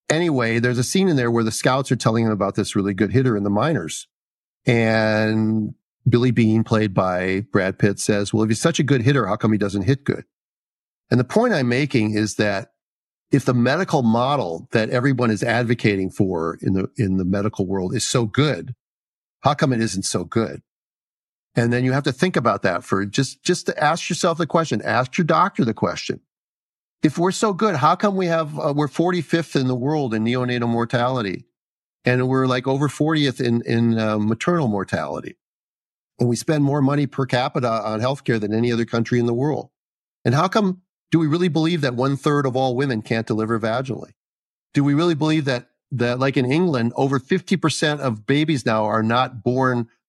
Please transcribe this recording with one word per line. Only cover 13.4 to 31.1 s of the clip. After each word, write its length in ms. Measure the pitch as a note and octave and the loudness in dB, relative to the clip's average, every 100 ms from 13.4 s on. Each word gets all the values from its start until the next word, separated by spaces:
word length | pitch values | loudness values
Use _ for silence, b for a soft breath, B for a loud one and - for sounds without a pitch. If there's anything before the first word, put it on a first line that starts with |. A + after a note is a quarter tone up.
| - | 2
the 80 | |
medical 500 | B2 B2 D#3 F#3+ D#3 | 2 2 0 0 2
model 640 | A#2 A2+ B2+ C#3+ F2+ E2 A#2+ | 2 2 2 0 -2 -6 -2
that 160 | A2+ A2+ | -2 0
everyone 420 | B2+ C#3 C3 A#2+ | 0 0 0 0
is 100 | G#2 | 0
advocating 680 | A#2+ A2+ A#2 A#2+ A2+ G2 F#2 | 0 0 0 0 0 0 -2
for 480 | - F#2+ E2+ E2 - | -2 -2 -2 -4 -4
in 120 | - | -2
the, 180 | F#2+ F#2+ - | -2 -4 -2
in 200 | G2+ F#2+ | -2 0
the 80 | F#2 | 0
medical 400 | G2 G#2 - F#2+ | -2 -4 -4 -4
world 300 | F#2+ F2+ B2+ | -2 -4 -4
is 100 | - | -2
so 200 | B2+ A2 | -2 0
good, 500 | - D3+ F#2 G2+ - _ _ _ _ _ _ | 0 0 -2 -8 -16 _ _ _ _ _ _
how 120 | C3+ | 0
come 200 | D3+ C#3+ | 2 0
it 60 | A#2 | 0
isn't 240 | A2 F#2 | -2 -4
so 200 | - G2+ | -4 -6
good? 380 | F2 A#2 F#2+ C#2 _ _ _ _ _ _ _ _ _ - | -4 -4 -4 -6 _ _ _ _ _ _ _ _ _ 0
And 160 | A#2 | 2
then 100 | A#2+ | 2
you 100 | B2+ | 0
have 100 | C3+ | 0
to 80 | C#3+ | -2
think 240 | B2 F#3 F3 | 0 0 2
about 260 | A#2+ G2+ | 0 0
that 220 | G2 F2 | 0 -2
for 220 | - G2 G2+ | -2 -4 -2
just, 380 | A#2+ C3+ - | -4 -4 -4
just 220 | - F3+ - | -4 -2 -2
to 160 | - | 0
ask 260 | D3+ E3+ - | 0 0 -4
yourself 280 | F3 F3+ E3 | -2 -2 -2
the 80 | E3 | 0
question, 360 | E3+ D#3 A2+ | 0 0 -2
ask 340 | - A2 C3 - | -2 -2 -2 -2
your 80 | D#3 | 2
doctor 400 | D#3+ F#3+ - A2+ | 2 2 0 -2
the 80 | |
question. 460 | G#2 F2 D#2 - - _ _ _ _ _ _ _ - | 0 -4 -4 -8 -10 _ _ _ _ _ _ _ -2
If 160 | D#3 E3+ | -2 2
we're 140 | F3+ | -2
so 220 | - A3 | 0 -2
good, 220 | F3 A3 D3+ | 0 0 2
how 200 | D3+ F#3 | 2 2
come 200 | G#3 F#3+ | 0 0
we 120 | F3+ | 0
have, 320 | E3 D3+ D3+ | -2 -2 -4
uh, 140 | D#3 C#3+ | -2 0
we're 120 | D3 | -2
forty-fifth 680 | - F3 F3+ C#3 E3 - C#3+ | 0 0 0 0 -2 0 -2
in 120 | B2+ | 0
the 80 | B2 | -2
world 380 | C3+ D#3 C3 | -2 -2 -2
in 100 | A2 | -2
neonatal 460 | A2+ B2+ B2 B2 A#2 | 0 0 -2 -2 0
mortality? 760 | A#2 A#2 A#2+ B2 | -2 0 0 0